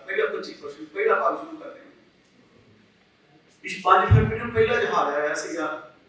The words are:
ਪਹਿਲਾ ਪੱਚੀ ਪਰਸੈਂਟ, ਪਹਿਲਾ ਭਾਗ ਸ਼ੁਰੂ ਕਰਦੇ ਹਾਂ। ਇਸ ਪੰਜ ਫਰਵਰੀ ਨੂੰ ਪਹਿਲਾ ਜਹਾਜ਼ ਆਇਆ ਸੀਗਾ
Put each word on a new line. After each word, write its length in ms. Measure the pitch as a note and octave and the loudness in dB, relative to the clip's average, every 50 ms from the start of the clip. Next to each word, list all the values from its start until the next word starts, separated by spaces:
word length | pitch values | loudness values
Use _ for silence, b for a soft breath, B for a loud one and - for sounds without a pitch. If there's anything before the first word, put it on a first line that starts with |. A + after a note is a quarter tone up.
| - | -12
ਪਹਿਲਾ 200 | - - - - | -6 -2 -2 -2
ਪੱਚੀ 260 | - - - - - - | -2 -4 -6 -10 -12 -14
ਪਰਸੈਂਟ, 360 | - - - - - D#4 - | -14 -16 -16 -14 -14 -18 -14
ਪਹਿਲਾ 260 | - - G#4+ - - | -8 -4 0 0 2
ਭਾਗ 240 | - - - - - | 2 0 -2 -2 -4
ਸ਼ੁਰੂ 180 | - - D#4+ | -8 -14 -16
ਕਰਦੇ 240 | D4+ - - - - | -16 -16 -16 -18 -18
ਹਾਂ। 60 | - - - - _ _ _ _ _ _ _ _ _ _ _ _ _ _ _ _ _ _ _ _ _ _ _ _ _ _ _ _ _ _ _ _ - | -20 -20 -20 -20 _ _ _ _ _ _ _ _ _ _ _ _ _ _ _ _ _ _ _ _ _ _ _ _ _ _ _ _ _ _ _ _ -12
ਇਸ 180 | - - - - | -10 -10 -4 4
ਪੰਜ 240 | F#3 F#3+ F#3+ - - | 6 6 6 8 6
ਫਰਵਰੀ 300 | - G#3+ A3 G#3+ A3 A#3 | 6 6 6 4 0 -4
ਨੂੰ 120 | A#3+ A#3 | -6 -2
ਪਹਿਲਾ 260 | A3+ A3 A3 - A#3+ | 2 2 2 4 2
ਜਹਾਜ਼ 400 | - - - - - - D3 D3 | 0 0 0 0 0 0 0 0
ਆਇਆ 180 | D3 D3+ D3+ D#3 | -2 -2 -2 -2
ਸੀਗਾ 600 | - - - D#3+ E3 D#3 D#3 D3+ D#3 - - - _ _ | -4 -6 -8 -6 -6 -6 -6 -6 -8 -12 -18 -20 _ _